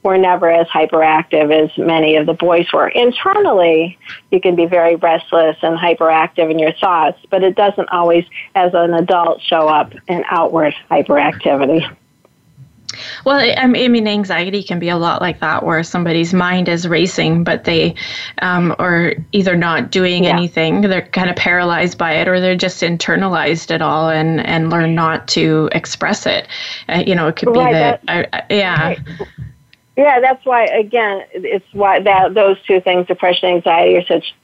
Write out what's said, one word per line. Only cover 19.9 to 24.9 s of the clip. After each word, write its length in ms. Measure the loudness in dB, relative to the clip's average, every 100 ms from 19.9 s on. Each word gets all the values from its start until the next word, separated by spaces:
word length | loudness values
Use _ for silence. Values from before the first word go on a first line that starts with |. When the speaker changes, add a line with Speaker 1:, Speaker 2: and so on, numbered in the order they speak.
Speaker 2:
doing 320 | 0 0 2
Speaker 1:
Yeah. 80 | 0
Speaker 2:
anything, 500 | 0 -2 -2 0 0
they're 240 | 0 0
kind 240 | -2 -4 -2
of 60 |
paralyzed 640 | -2 -2 0 0 0 -2 -2
by 140 | -2
it, 140 | 0 0
or 120 | 0
they're 160 | 0
just 260 | 0 -2 -2
internalized 880 | -4 -2 -2 -2 0 -2 -2 -4 -4
it 140 | -4
all 260 | -2 0 0
and, 340 | 0 0 -2
and 260 | -2 -2 0
learn 240 | 0 0